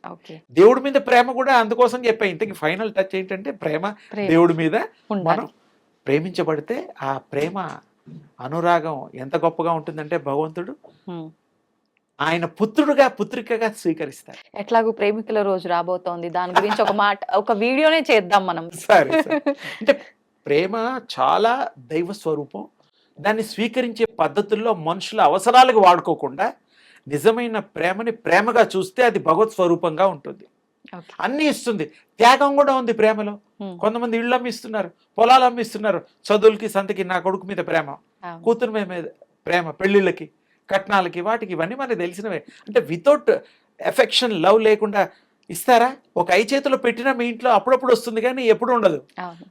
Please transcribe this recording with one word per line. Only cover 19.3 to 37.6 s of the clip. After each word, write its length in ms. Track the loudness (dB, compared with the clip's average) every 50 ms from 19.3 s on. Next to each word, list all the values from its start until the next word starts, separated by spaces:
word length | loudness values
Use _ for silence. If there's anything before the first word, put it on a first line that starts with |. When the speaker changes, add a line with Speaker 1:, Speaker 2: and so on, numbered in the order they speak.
| -4 -2
Speaker 1:
<laughs> 420 | -2 -4 -6 -4 -10 -16 -14 -4
Speaker 2:
అంటే 120 | 0 0 0 0 -2 -20 _ _ _ _ _ _ _
ప్రేమ 540 | -2 0 0 0 0 -4 -4 -4 -4 -6 -8 -10 -12 -2
చాలా 540 | 0 2 2 4 4 4 2 2 0 -4 -8 -8 -16
దైవ 340 | -14 -6 -4 -4 -4 -4
స్వరూపం, 560 | -8 -8 -4 -4 -4 -4 -6 -10 -14 -16 -16 -16 _ _ _ _ _ _ _ _ _ -4
దాన్ని 220 | -2 -2 -2 -2
స్వీకరించే 640 | -4 -8 -4 -4 -4 -2 -2 -2 -2 -2 -2 -2 -4 -4 0 -2
పద్ధతుల్లో 540 | -2 0 0 -2 -2 -2 -2 -2 0 -2 -2
మనుషుల 460 | -2 -4 -6 -6 -6 -8 -6 0 2
అవసరాలకు 600 | 4 4 4 4 2 6 8 8 8 8 6 6 6
వాడుకోకుండా 680 | 6 6 4 2 -4 -4 -4 -4 -10 -4 -4 -4 -4 -4 _ _ _ _ _ _ _ _ _ _ -8
నిజమైన 500 | -8 2 2 2 2 2 -4 -4 -6 -6
ప్రేమని 540 | -8 _ _ -4 -2 -2 -2 -2 -4 -6 -6 -6 _
ప్రేమగా 420 | 4 4 4 4 4 4 4 2 4 2
చూస్తే 260 | -4 -4 -4 _ 2
అది 160 | 2 2 2 0
భగవత్ 360 | 0 2 2 2 2 0 2
స్వరూపంగా 500 | 0 2 2 2 0 0 -4 0 0 0
ఉంటుంది. 380 | 0 0 -4 _ -14 -16 _ -20 _ _ _ _ _ _ _ _ -20 -20
Speaker 1:
ఓకే. 160 | -20 -20 -20 -10 -6
Speaker 2:
అన్నీ 240 | -6 -4 -2 0 0
ఇస్తుంది, 400 | 0 -2 -2 -4 -6 -4 -4 -6 -8 _ _ _ _ _ 4
త్యాగం 360 | 6 6 6 6 4 2 2
కూడా 180 | 2 2 2 2 0
ఉంది 120 | 0 -2
ప్రేమలో. 400 | 0 2 2 2 2 0 -6 -8
Speaker 1:
హ్మ్. 460 | -8 -12 _ _ _ _ -14 -12 -10 -4
Speaker 2:
కొంతమంది 380 | -4 -4 -2 -2 -6 -4 -4
ఇళ్ళు 180 | -4 -2 -2 -2
అమ్మిస్తున్నారు, 540 | -2 -2 -6 -10 -10 -12 -10 -8 -8 -8 -8 _ _ _ _ _ 2
పొలాలు 260 | 4 6 6 6 6
అమ్మిస్తున్నారు, 560 | 4 0 -2 -8 -8 -8 -6 -4 -4 -4 -4 -8 _ _ _ _ 0
చదువులకి, 400 | 0 6 6 6 4 4 -8 -4
సంతకి, 360 | -4 -4 -4 -2 -6 -6 -4
నా 140 | -4 -4 -4
కొడుకు 280 | -2 -4 -4 -4 -8
మీద 100 | -10 -8
ప్రేమ, 340 | -8